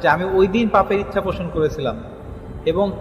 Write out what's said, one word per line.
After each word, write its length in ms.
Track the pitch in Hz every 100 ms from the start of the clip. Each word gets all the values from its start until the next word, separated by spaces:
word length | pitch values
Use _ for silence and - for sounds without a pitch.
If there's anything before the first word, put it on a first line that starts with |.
যে 60 | 165
আমি 160 | 160
ওই 240 | 185 190 190
দিন 220 | 220 226
পাপের 300 | - 226 202
ইচ্ছা 220 | 202 202
পোষণ 280 | 190 180 170
করেছিলাম 500 | 160 151 - 131 113 - - - - - - 160
এবং 260 | 165 202 -